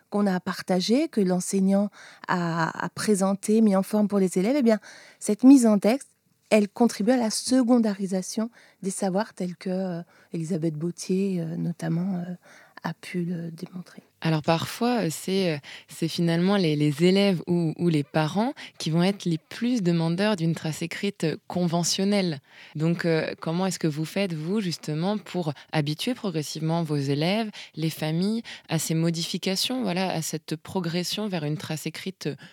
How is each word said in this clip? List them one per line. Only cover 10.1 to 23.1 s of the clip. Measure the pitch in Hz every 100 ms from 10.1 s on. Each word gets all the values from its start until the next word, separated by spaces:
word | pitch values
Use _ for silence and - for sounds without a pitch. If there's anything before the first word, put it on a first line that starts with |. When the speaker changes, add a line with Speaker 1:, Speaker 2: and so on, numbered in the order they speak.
| _ _
Speaker 1:
Elisabeth | 170 160 170 165
Bautier, | 151 175 - - 185 196 180
euh, | 160 170
notamment, | 170 - 165 165 190 180 175
euh, | 180 - - - -
a | -
pu | - - 180
le | 170 170 165
démontrer. | 165 175 180 - - _ -
Speaker 2:
Alors | 160 156
parfois, | 156 165 135 - 240 240
euh, | 165
c'est, | - - 190 180
euh, | 143 - - -
c'est | - 165
finalement | - 170 165 185 202
les, | 165
les | 147 151 143
élèves | 180 196 202 170 -
ou, | 175 160 -
ou | 175
les | 151
parents | 139 160 156 185 247 - - -
qui | 165
vont | 165
être | 185 196
les | 175 160
plus | - - 240 247
demandeurs | 175 170 165 170 214 190
d'une | 165
trace | 151 165 147
écrite, | 170 - 202 -
euh, | 160 - -
conventionnelle. | 180 175 170 165 - 196 202 180 139 _ - - 151
Donc, | 165 170
euh, | 170